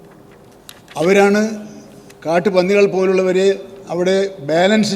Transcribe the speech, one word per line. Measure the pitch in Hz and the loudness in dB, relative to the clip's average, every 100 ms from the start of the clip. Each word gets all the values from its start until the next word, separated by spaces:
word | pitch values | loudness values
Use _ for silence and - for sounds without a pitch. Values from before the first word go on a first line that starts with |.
| - - - - - - - - - 139 | -20 -20 -20 -20 -20 -20 -20 -20 -16 -4
അവരാണ് | 165 202 202 208 220 220 - - - - - - 151 | 0 4 4 2 0 -6 -14 -20 -20 -20 -20 -14 -2
കാട്ടുപന്നികൾ | 170 202 185 180 202 202 185 | 0 0 0 2 2 2 0
പോലുള്ളവരെ | 190 185 185 185 196 190 - - - | 0 0 0 2 0 -2 -6 -18 -10
അവിടെ | 170 180 190 196 - 143 | -4 0 0 -2 -6 -4
ബാലൻസ് | 160 190 214 208 | 0 2 2 0